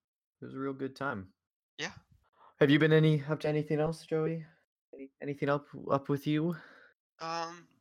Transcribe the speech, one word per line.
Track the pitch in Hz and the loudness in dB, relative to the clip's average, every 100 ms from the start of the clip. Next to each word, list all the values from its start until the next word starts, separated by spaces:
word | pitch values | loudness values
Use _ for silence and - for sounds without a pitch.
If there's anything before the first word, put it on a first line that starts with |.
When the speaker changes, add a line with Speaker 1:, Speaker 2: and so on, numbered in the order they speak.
| _ _ _ - | _ _ _ -16
Speaker 1:
It | 127 | -12
was | 135 | -6
a | |
real | 135 | -6
good | 135 135 | -6 -8
time. | 135 139 107 95 _ _ _ _ - | -6 -6 -6 -10 _ _ _ _ -8
Speaker 2:
Yeah. | 156 - _ _ _ _ - - | -8 -8 _ _ _ _ -8 2
Speaker 1:
Have | 143 | 4
you | 147 | 6
been | 156 | 6
any, | 156 156 151 139 | 6 6 2 0
up | 147 | -2
to | 151 | 0
anything | 151 151 151 | -2 0 0
else, | 156 165 - | 0 -2 -4
Joey? | 160 160 165 156 _ _ _ _ | -2 -2 -4 -8 _ _ _ _
Any, | - 135 - | -18 -16 -12
anything | 143 143 143 | -8 -4 0
up, | 143 - - - | 0 -2 -10 0
up | 139 139 | 0 0
with | 143 151 | -2 0
you? | 151 170 160 - - - _ _ - | 0 0 -4 -10 -20 -20 _ _ -12
Speaker 2:
Um, | 165 165 165 170 - _ | -6 -6 -6 -10 -20 _